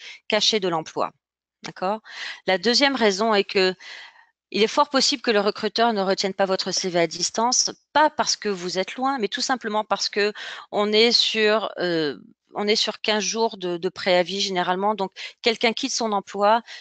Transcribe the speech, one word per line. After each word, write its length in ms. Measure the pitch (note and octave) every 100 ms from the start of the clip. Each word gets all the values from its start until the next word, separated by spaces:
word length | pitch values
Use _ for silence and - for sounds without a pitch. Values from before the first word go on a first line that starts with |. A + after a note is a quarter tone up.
| - - -
caché 320 | G#3+ - A3
de 100 | F#3
l'emploi. 440 | E3 D#3+ D3 E2+ - _ _ _ _
D'accord ? 380 | - - F#3 A3 - - - - -
La 100 | F#3
deuxième 380 | F#3+ A#3+ C#4 B3+
raison 360 | A3 F#3 A3+
est 120 | G#3
que 280 | G3 G3+ F#3 F#3 - - - - _ _ _
il 120 | G#3
est 20 | G#3+
fort 240 | - C#4+
possible 320 | C4 - C#4
que 80 | -
le 100 | G#3
recruteur 520 | G3+ - G#3+ - A#3
ne 100 | G#3+
retienne 320 | F#3+ F#3+ G3
pas 100 | F#3+
votre 280 | F#3+ F#3+ G3
C 180 | E3+ F#3+
V 80 | E3+
à 80 | E3+
distance, 640 | E3 E3+ - A#3 B3+ - G#3 _
pas 180 | - D4+
parce 260 | - A3 -
que 120 | G#3
vous 300 | F#3+ F3+ F3
êtes 160 | F#3+ -
loin, 220 | C4 C#4
mais 100 | G3+
tout 120 | -
simplement 440 | B3 B3+ A3+ G#3
parce 240 | G#3+ G3 -
que 240 | G#3+ G#3 - - - -
on 200 | - G#3
est 200 | G#3+ A#3
sur, 600 | A3 - A3 G#3+ G#3+ G3+ -
euh, 400 | F3+ E3 D3+ A#2 - _ _
on 140 | - G#3
est 80 | A3
sur 240 | - -
quinze 220 | - G#3+
jours 340 | F#3 G#3+ A3+ G#3
de, 220 | F3+ F3
de 100 | F3+
préavis 540 | - G3+ F3+ E3+ G3
généralement. 520 | G3 F3+ F3+ F3+ G3+
Donc, 180 | G#3+ F#3+ - - -
quelqu'un 320 | A#3+ A3 A#3
quitte 220 | A3 C4
son 180 | - A3+
emploi. 480 | G3+ - G3 G3+ A#3 - -